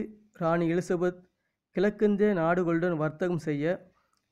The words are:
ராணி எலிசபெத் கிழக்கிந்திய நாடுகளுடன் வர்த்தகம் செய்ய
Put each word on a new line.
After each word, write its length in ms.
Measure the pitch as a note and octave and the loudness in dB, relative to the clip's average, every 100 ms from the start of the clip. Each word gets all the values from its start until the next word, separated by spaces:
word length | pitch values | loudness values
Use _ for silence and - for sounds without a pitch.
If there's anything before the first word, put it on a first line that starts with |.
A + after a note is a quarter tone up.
| A3 - _ | 0 -10 _
ராணி 300 | - E3 E3+ E3 | -4 0 0 2
எலிசபெத் 520 | E3+ F3 F3+ F3+ F3+ - _ _ _ _ - | 0 -2 -2 -2 -4 -16 _ _ _ _ -2
கிழக்கிந்திய 540 | G3+ G#3 G#3 G3+ G#3 | -2 2 0 2 2
நாடுகளுடன் 600 | F#3 D#3+ F3+ E3+ E3 F3+ D#3+ | 2 2 2 2 0 0 0
வர்த்தகம் 480 | D#3 D3+ F3+ E3+ | -2 -2 -4 -2
செய்ய 200 | - C#3+ D#3 F#3+ - _ _ _ _ | -4 -2 -2 -4 -8 _ _ _ _